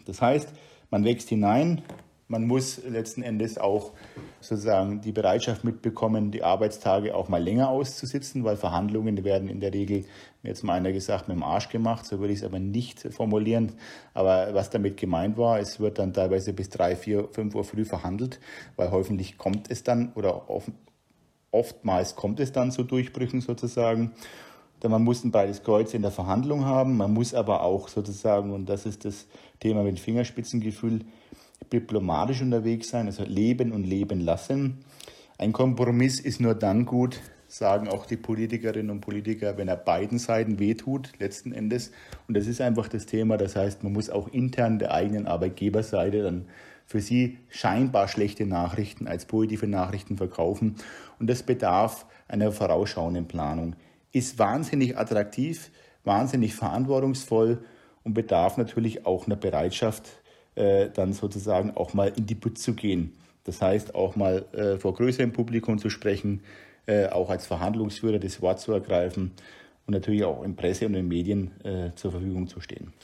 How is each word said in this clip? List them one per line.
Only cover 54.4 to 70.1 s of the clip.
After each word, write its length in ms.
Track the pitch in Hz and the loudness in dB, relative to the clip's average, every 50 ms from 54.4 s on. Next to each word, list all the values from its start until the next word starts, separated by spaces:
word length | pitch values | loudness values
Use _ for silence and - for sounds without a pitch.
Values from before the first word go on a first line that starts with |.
wahnsinnig 580 | 107 101 117 147 160 120 - 139 131 123 120 107 | 2 4 2 0 -2 -2 0 2 2 2 0 -2
attraktiv, 720 | 110 - 113 104 104 104 - - 131 160 160 160 - - - - - - _ _ - | -2 0 2 2 0 0 -2 -2 -2 -2 -4 -6 -10 -16 -20 -20 -20 -20 _ _ 0
wahnsinnig 520 | 101 - - 127 131 139 127 113 107 - | 2 4 4 4 2 2 2 2 2 0
verantwortungsvoll 1080 | - 117 78 80 120 131 131 135 131 135 135 131 131 - - 113 113 113 113 117 120 - - - - - _ _ _ - | -2 -4 -2 0 0 0 2 2 2 2 2 0 -2 -2 2 4 6 6 6 4 2 -4 -10 -20 -20 -20 _ _ _ -6
und 120 | 113 104 | -2 -2
bedarf 420 | 113 110 - 95 82 87 98 - | 0 0 2 4 4 4 4 2
natürlich 500 | 127 113 - - 117 113 110 110 - - | 0 -2 -2 0 0 0 0 -2 -2 0
auch 200 | 90 92 90 - | 0 0 0 0
einer 100 | 104 101 | -2 -2
Bereitschaft, 720 | 98 - 95 80 73 80 92 - - 120 110 107 - - - - - _ _ - _ _ _ - | -2 -2 0 0 0 0 0 0 0 0 0 0 -2 -8 -18 -20 -20 _ _ -20 _ _ _ -2
äh, 340 | 104 104 98 98 98 101 101 | 0 4 4 6 6 4 2
dann 220 | - 104 92 95 98 | 0 -2 0 0 0
sozusagen 580 | - 110 101 - 101 95 107 98 92 98 104 - | -2 -4 -6 -4 -4 -2 0 0 2 0 0 -2
auch 180 | - - - - | -4 -4 -2 0
mal 180 | 101 98 101 - | 0 0 0 0
in 100 | - 107 | -2 -2
die 80 | 101 113 | -4 -4
Putz 260 | - - 117 - - - | -4 -4 -4 -6 -4 -4
zu 120 | - 113 | -4 -4
gehen. 380 | - - 101 95 87 85 78 - - - _ _ _ _ | -2 -2 -2 0 0 -2 -4 -6 -14 -20 _ _ _ _
Das 180 | - 87 - 98 | -10 -4 0 2
heißt, 320 | 95 98 107 - - - | 2 2 2 0 -2 -2
auch 220 | - 95 90 - | 0 0 0 0
mal, 300 | 107 98 95 92 95 98 - - | 0 2 2 2 0 -2 -4 -4
äh, 260 | 104 104 101 98 95 | -2 0 0 0 0
vor 160 | - 95 90 | 0 -2 0
größerem 380 | - 120 127 127 127 127 117 117 | 2 2 2 2 2 0 0 0
Publikum 460 | - 117 117 117 113 113 - 110 104 | 0 -2 0 -2 -2 0 0 0 0
zu 120 | - 107 | 0 -2
sprechen, 500 | - - - 107 101 101 - 104 101 98 - - - - - - - _ _ | -4 -2 0 0 0 0 0 -2 -2 -4 -6 -12 -20 -20 -20 -20 -20 _ _
äh, 200 | - 104 104 98 | 2 2 4 4
auch 240 | - - 90 90 95 | 2 2 0 0 0
als 160 | - - - | -2 -4 -4
Verhandlungsführer 720 | - 90 82 87 98 107 113 110 101 101 - - 113 107 98 | -4 -6 -2 -2 -2 -2 -2 -2 -4 -4 -2 0 0 0 0
das 240 | 95 92 - - - | 0 -4 -4 -2 0
Wort 160 | 90 95 - | 0 0 0
zu 140 | - - 107 | 0 -2 -2
ergreifen 580 | 95 95 - 95 87 90 92 87 95 95 90 - - - - - - - - _ _ _ | -2 0 0 0 2 2 0 -2 -4 -6 -6 -6 -10 -18 -20 -20 -20 -20 -20 _ _ _
und 80 | - - | -4 -4
natürlich 300 | 95 90 - | -2 0 0